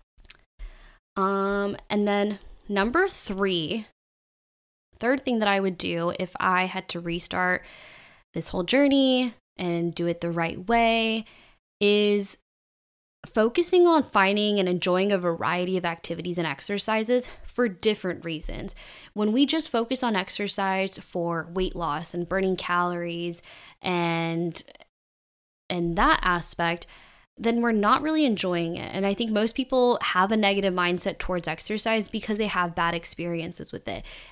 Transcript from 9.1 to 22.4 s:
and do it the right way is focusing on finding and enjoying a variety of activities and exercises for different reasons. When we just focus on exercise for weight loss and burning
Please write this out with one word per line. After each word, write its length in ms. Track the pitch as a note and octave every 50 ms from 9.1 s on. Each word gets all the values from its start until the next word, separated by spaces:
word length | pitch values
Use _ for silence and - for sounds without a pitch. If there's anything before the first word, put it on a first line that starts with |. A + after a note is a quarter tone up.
| B3+ B3+ B3+ A#3+ A3 _ _ _ _
and 360 | - F#3 F3 E3+ E3+ E3+ E3+ E3
do 140 | - E3+
it 140 | E3+ E3 E3+
the 100 | - E3+
right 380 | E3+ E3+ E3 E3 - - F3+ G3+
way 560 | A#3 A#3 A#3 A3+ A3+ A3+ A3+ A3+ A3 A3+ G#3+ - - - - - _ _ _ _ _ -
is 580 | G#3 G3+ G#3 G#3 G#3 G#3 G#3 G#3 G3 - - - _ _ _ _ _ _ _ _ _ _ _ _ _ _ _ _ -
focusing 600 | - - G#3 G#3+ A#3 A#3 F4 E4+ - F#4 F4+ F4
on 180 | E4+ E4 D4+ -
finding 560 | - - G#3 F#3+ F#3+ G3+ G#3 G#3 G#3 G#3 G3+
and 80 | F#3 F3+
enjoying 420 | F3+ F3 - F#3 F3+ F#3 G3 G#3
a 80 | G3+ F#3
variety 580 | F3 F3 E3+ E3 G#2+ D3 F3 F3+ F3+ F#3 F#3
of 80 | F3+ F3+
activities 540 | E3+ E3 - - - E3+ E3+ E3 F3+ E3+ F3
and 80 | E3
exercises 840 | D#3 C#3 - - - G3+ G3 - A3 A3 A3 A3 A3+ B3 B3+ B3 - - - -
for 240 | - - - B3 A3+
different 560 | F3+ - - G#3+ G#3 - - F3+ - - -
reasons. 500 | E3+ D#3+ D#3 - - F3+ - - G3+ - - - - - - - - -
When 200 | G3+ G#3+ G#3+ G#3+
we 120 | C4 C#4+
just 260 | C4+ D#4+ D#4+ D4+ -
focus 320 | - A3+ A3+ A3+ C4 B3 C4
on 140 | A#3 G#3+
exercise 840 | F#3 F#3+ - - - G3+ G3 - - G3 F#3+ F#3+ F#3+ F#3+ F#3+ - G3+
for 500 | - - - F3+ E3+ E3+ E3+ E3 D#3 E3+ E3+
weight 240 | F#3+ F#3 - -
loss 380 | F3+ E3+ D#3 C#3+ D#3 E3 - -
and 140 | F3 F3 -
burning 280 | F#3+ F#3+